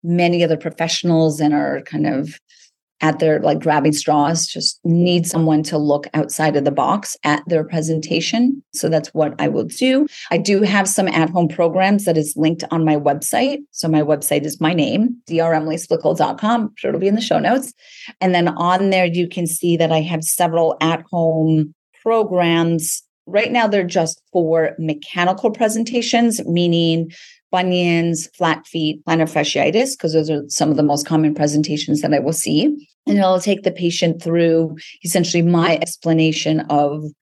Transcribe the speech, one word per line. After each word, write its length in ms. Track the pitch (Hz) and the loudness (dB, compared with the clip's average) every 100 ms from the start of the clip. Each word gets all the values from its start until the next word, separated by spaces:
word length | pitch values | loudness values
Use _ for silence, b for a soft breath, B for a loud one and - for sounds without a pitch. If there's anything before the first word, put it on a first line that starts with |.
many 400 | 170 175 175 175 | 0 0 2 2
other 140 | 170 160 | 0 0
professionals 800 | 160 - 165 - 175 165 160 147 | -4 -6 -4 -2 2 2 2 2
and 140 | 151 | 0
are 260 | 147 143 139 - | 0 -2 -6 -8
kind 200 | 151 147 | -4 -2
of 320 | 135 151 - _ b b _ _ _ | -2 -6 -12 _ b b _ _ _
at 140 | 156 151 | -2 2
their, 220 | 160 151 | 2 2
like, 180 | 156 151 | 2 0
grabbing 340 | 160 151 151 | 0 2 2
straws, 540 | 147 - 151 147 165 - | 0 0 2 2 0 -4
just 320 | - - - | -4 -6 -4
need 420 | 170 170 180 175 170 | 0 2 4 2 0
someone 380 | 165 160 151 | 0 2 2
to 120 | 151 156 | 0 -2
look 300 | 147 143 - | 0 0 -2
outside 400 | 156 - - 156 | -4 -4 0 0
of 100 | 160 | 2
the 60 | 143 | 0
box 460 | 139 135 202 - - | 0 0 -2 -4 -6
at 180 | 151 147 175 | -2 -2 0
their 160 | 165 | -2
presentation. 960 | 160 165 160 160 156 165 165 226 247 277 _ | 0 -4 -2 -4 -2 -4 -2 0 0 0 _
So 160 | - 160 | -6 0
that's 200 | 160 156 | -2 -2
what 260 | - 151 - | -2 -2 0
I 80 | 151 | -2
will 160 | - | -2
do. 420 | 151 - 254 262 294 B B | -4 -2 2 2 0 B B
I 80 | 175 | -2
do 240 | - 196 | 2 2
have 240 | 202 202 190 | 2 2 0
some 220 | - 185 | 0 0
at-home 400 | 165 160 175 165 | 0 0 2 0
programs 560 | - 170 185 190 202 | 2 0 2 2 2
that 120 | 196 160 | 2 0
is 180 | 151 - | -2 0
linked 260 | 160 165 - | 0 0 -4
on 140 | 165 | 0
my 100 | 156 | 2
website. 640 | 147 143 143 - - 269 294 285 | 2 0 -2 -2 -2 -2 -4 -10
So 160 | - 160 | -6 0
my 140 | 156 | 2
website 420 | 147 151 - 147 | 2 0 0 -2
is 160 | 147 - | -2 -2
my 120 | 156 | -2
name, 480 | 175 139 156 240 - - | 0 0 0 0 -2 -4
D 140 | 165 | 0
R 120 | 165 | 2
M 140 | 160 156 | 0 -2
Lee 80 | |
Splichal 420 | 165 - 165 156 170 | -6 -4 -2 0 0
dot 220 | 151 - | -2 0
com. 220 | 214 240 | 0 0
I'm 120 | 208 - | -2 -4
sure 140 | - | -4
it'll 100 | 160 | -2
be 80 | 196 | 0
in 80 | 214 | 0
the 40 | |
show 200 | 233 - | 0 0
notes. 340 | - 262 262 B B B B B | 2 0 -2 B B B B B
And 160 | 185 175 | 0 2
then 100 | 170 | 0
on 440 | - 170 185 196 | 0 0 2 2
there, 160 | 190 180 | 2 2
you 200 | 170 175 | 0 -4
can 220 | 180 170 | -4 -6
see 280 | - 175 165 | -2 0 2
that 120 | 160 | 2
I 100 | 160 | 2
have 220 | 160 165 | 0 -4
several 540 | 160 - 170 165 160 - | -4 -2 0 2 0 2
at-home 920 | 160 165 - 175 160 160 160 156 151 _ _ _ | 0 -2 -4 0 0 2 2 2 0 _ _ _
programs. 1000 | 226 226 208 180 170 165 165 165 160 - _ _ - | 0 0 2 2 2 2 2 0 -4 -8 _ _ -4
Right 240 | 196 233 | -2 0
now, 160 | 240 220 | 0 2
they're 160 | 202 | 0
just 400 | 175 180 165 - _ | 0 0 -2 -6 _
for 440 | 185 160 165 160 - | -2 2 2 0 -2
mechanical 720 | 160 151 - 180 180 190 233 | -6 -6 -6 -2 0 0 -2
presentations, 880 | 208 220 220 233 240 233 233 233 214 | 0 -2 0 -2 -2 0 2 2 0
meaning 680 | - 175 175 170 165 165 165 B B B _ | -2 0 2 2 2 0 -4 B B B _
bunions, 800 | 185 185 180 175 170 170 160 - | -2 0 0 2 2 0 -2 -6
flat 360 | _ 170 160 - | _ -2 -2 -6
feet, 380 | 165 156 156 | -4 -4 -4
plantar 260 | - 165 156 | -2 0 0
fasciitis, 680 | 151 147 - 151 202 269 - | 0 -2 0 0 0 -2 -2
'cause 160 | 165 | 0
those 160 | 160 151 | 0 0
are 120 | 147 147 | -4 -4
some 220 | - 156 | -2 0
of 60 | 147 | 2
the 60 | |
most 220 | 147 143 | 2 0
common 300 | - 160 156 | 0 2 2
presentations 680 | 151 147 147 151 147 - 151 | 0 0 0 0 -4 -2 -2
that 140 | 151 | 0
I 40 | 143 | 0
will 140 | 135 | 0
see. 420 | 165 - 151 294 294 B _ - | -4 0 2 2 -2 B _ 0
And 140 | 202 | 2
I'll 200 | 190 185 | 4 2
take 220 | 202 196 | 0 0
the 100 | 185 | -2
patient 500 | 175 175 175 170 165 | -2 -4 0 -2 -2
through 540 | 165 170 165 165 160 151 B B | -2 2 4 2 0 -6 B B
essentially 380 | 170 185 165 175 | -4 0 0 2
my 340 | 170 170 170 160 | 4 4 2 0
explanation 800 | 165 - 165 160 160 156 156 156 - | -2 -4 0 2 2 0 -2 -2 0
of 340 | 147 143 151 151 - | 0 0 -2 -10 -14